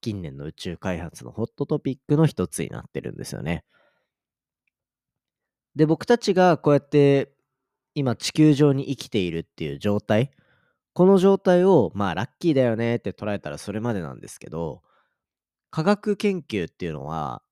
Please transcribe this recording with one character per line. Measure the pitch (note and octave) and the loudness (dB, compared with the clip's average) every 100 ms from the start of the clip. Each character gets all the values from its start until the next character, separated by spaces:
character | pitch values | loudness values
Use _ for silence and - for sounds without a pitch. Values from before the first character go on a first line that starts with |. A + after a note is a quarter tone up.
近 | - G#2 | -8 -8
年 | E2 C2+ | -10 -12
の | D2 | -14
宇 | |
宙 | - F#2 E2 | -12 -12 -8
開 | F#2+ F2 | -6 -6
発 | E2 - A#1+ | -8 -14 -18
の | |
ホ | - A2+ | -8 -10
ッ | _ | _
ト | C#3+ | -6
ト | D3 | -4
ピ | - | -4
ッ | C3 - | -8 -2
ク | D3 | 2
の | D#3+ | 2
一 | - F2+ | 0 -6
つ | - | -4
に | - | -10
な | - | -10
っ | - | -12
て | - | -10
る | - | -10
ん | - | -12
で | |
す | - | -12
よ | - | -10
ね。 | B1+ F2 _ _ _ _ _ _ _ _ _ _ _ _ _ _ _ _ _ _ _ _ _ - | -6 -6 _ _ _ _ _ _ _ _ _ _ _ _ _ _ _ _ _ _ _ _ _ 0
で、 | D3+ | 0
僕 | D#3+ - | 0 0
た | A#3+ | 0
ち | - F#3 | 2 2
が | F3+ D#3+ | 4 4
こ | - | 2
う | |
や | C#3+ | 0
っ | _ | _
て | D3 C#3+ C#3 - _ _ _ _ _ _ | 4 4 4 0 _ _ _ _ _ _
今 | - C3+ A2+ | -4 -4 -4
地 | - | -6
球 | - D3+ | 4 4
上 | C#3 D3 | 6 4
に | C3+ - | 2 -4
生 | C3+ | -8
き | - | -4
て | A2 | -2
い | F2+ | -2
る | E2 | -4
っ | |
て | D#2+ - | -8 -10
い | D#2 | -8
う | C#2+ | -4
状 | G#2 G#2 | -2 -2
態、 | - G#2+ C3 _ _ _ _ _ _ | 2 0 0 _ _ _ _ _ _
こ | - F3+ | 2 4
の | G3 | 6
状 | F#3+ G3 | 4 2
態 | - F3+ | 4 4
を、 | F#3 F3 F#2 | 6 4 4
ま | G2 G2 | 0 -2
あ、 | E2 | -2
ラ | A2+ | -6
ッ | _ | _
キ | F3 | 0
ー | |
だ | C3+ | 2
よ | B2 A2 | 2 0
ね | A#2 A#2 | -2 -2
っ | |
て | G2+ | -4
捉 | - G#2 | -8 -8
え | G2+ | -8
た | - | -8
ら | D2 | -12
そ | - | -10
れ | G2+ | -6
ま | A#2+ | -4
で | G#2 | -4
な | D#2 | -6
ん | B1+ | -12
で | - | -16
す | - | -18
け | - | -14
ど、 | D#2+ E2 - _ _ _ _ _ _ _ _ _ | -8 -8 -10 _ _ _ _ _ _ _ _ _
科 | - | -6
学 | D#3 G#3 G#3+ G3+ | -2 -2 -2 -2
研 | G#3 F#3 | -2 -4
究 | D3 G#2 E2 | -4 -6 -6
っ | |
て | _ F2 | _ -10
い | |
う | |
の | D2+ C#2 | -8 -8
は | D#2+ D2 A1+ _ | -8 -8 -10 _